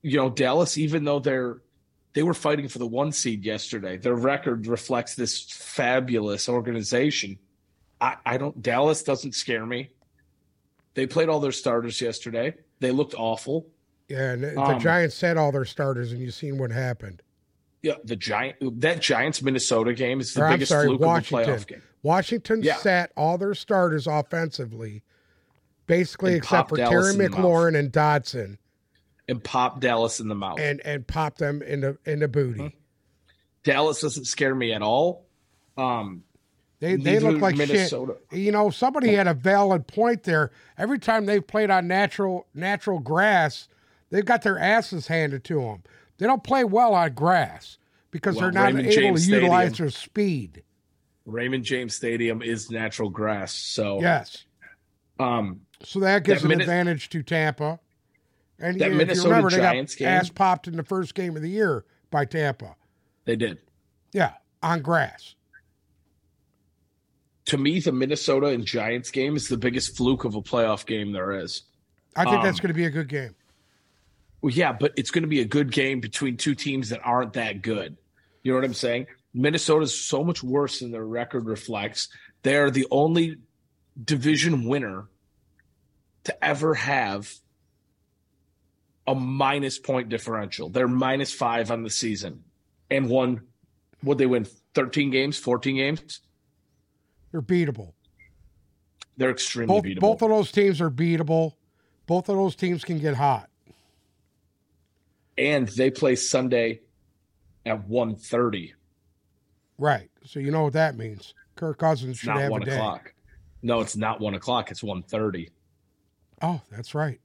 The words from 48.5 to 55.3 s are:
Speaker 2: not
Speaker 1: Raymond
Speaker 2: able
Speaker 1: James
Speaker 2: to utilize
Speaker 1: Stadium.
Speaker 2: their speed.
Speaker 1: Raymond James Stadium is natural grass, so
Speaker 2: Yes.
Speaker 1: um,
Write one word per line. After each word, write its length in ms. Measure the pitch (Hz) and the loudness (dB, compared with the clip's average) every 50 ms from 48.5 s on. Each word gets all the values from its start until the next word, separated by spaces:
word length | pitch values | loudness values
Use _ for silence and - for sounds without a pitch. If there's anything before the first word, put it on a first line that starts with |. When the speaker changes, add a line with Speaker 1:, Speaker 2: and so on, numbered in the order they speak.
| 180 | 4
Speaker 2:
not 140 | 190 196 | 4 4
Speaker 1:
Raymond 200 | 196 190 190 - - | 4 4 2 4 4
Speaker 2:
able 60 | 208 | 6
Speaker 1:
James 320 | 220 - - - 160 165 | 6 6 6 4 4 4
Speaker 2:
to 60 | 180 202 | 6 6
utilize 340 | 208 180 180 175 180 180 175 - | 6 6 6 6 6 4 4 0
Speaker 1:
Stadium. 100 | - 170 | -2 -4
Speaker 2:
their 40 | 143 | -4
speed. 720 | 127 - - - _ 208 208 196 175 139 110 85 - - - _ _ _ _ _ _ _ _ _ _ _ _ | -4 -6 -14 -8 _ 0 0 0 0 -2 -6 -10 -14 -20 -20 _ _ _ _ _ _ _ _ _ _ _ _
Speaker 1:
Raymond 400 | - 107 117 120 127 131 131 120 | -10 -6 -4 -4 -2 -2 -2 -2
James 300 | 104 131 127 127 117 101 | -2 -4 -4 -4 -6 -8
Stadium 480 | - - 120 117 117 117 113 113 113 117 | -6 -4 -4 -2 0 0 0 -2 -2 -4
is 280 | 117 117 113 110 - | -4 -6 -6 -6 -8
natural 380 | 113 113 113 110 - - 113 101 | -6 -4 -4 -6 -4 -4 -6 -4
grass, 420 | 87 98 107 107 107 101 95 90 - | -4 -2 -2 -2 -2 -2 -4 -8 -8
so 460 | - - - - - 107 101 101 98 | -10 -8 -8 -4 -4 -2 -2 -2 0
Speaker 2:
Yes. 440 | 170 175 165 143 - - - - - _ _ _ - - - _ _ _ _ _ _ _ _ _ | 2 2 2 2 -2 -6 -18 -20 -20 _ _ _ -20 -20 -20 _ _ _ _ _ _ _ _ _
Speaker 1:
um, 400 | 135 127 | -2 0